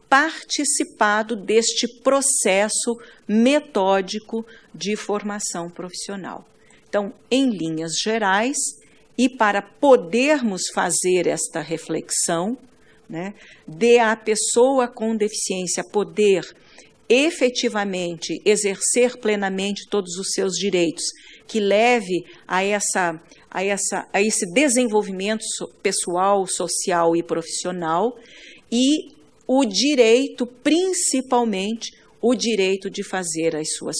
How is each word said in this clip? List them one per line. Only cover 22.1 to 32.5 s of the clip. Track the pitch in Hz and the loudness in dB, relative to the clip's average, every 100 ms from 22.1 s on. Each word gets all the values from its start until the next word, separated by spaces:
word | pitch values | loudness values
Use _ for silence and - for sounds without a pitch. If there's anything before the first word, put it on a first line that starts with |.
| 180 165 - - | -4 -6 -18 -4
a | 180 | -2
essa, | 196 208 202 202 175 160 - - - | 0 -2 -2 -2 -2 -4 -12 -20 -12
a | - | -6
essa, | 196 196 - 196 - | -4 -2 -4 -6 -4
a | 190 | 0
esse | 214 208 190 | 0 0 -2
desenvolvimento | 180 294 240 247 208 196 190 196 220 - - | 2 2 2 2 0 -2 -4 -4 -4 -6 -10
so-, | - - | -10 -6
pessoal, | 202 190 - 175 190 202 185 | -4 -2 -2 0 2 2 0
social | - 175 - - 175 170 170 | -4 -4 -4 -2 2 2 2
e | |
profissional, | 165 165 160 - 180 180 165 165 220 247 - - - - - | 0 -4 -4 -6 -6 -4 -2 0 0 -4 -18 -20 -20 -20 -4
e | 233 262 302 - - - _ - | 0 2 2 -4 -18 -20 _ -2
o | 262 | 2
direito, | 254 196 262 285 220 240 277 - 240 | 2 2 2 4 6 6 2 -4 -8
principalmente, | - 294 311 381 359 - 262 254 247 233 190 196 226 - - _ - | -2 0 2 2 0 -2 -2 0 2 2 0 -4 -6 -10 -16 _ -2
o | 226 | 0
direito | 247 208 | 2 0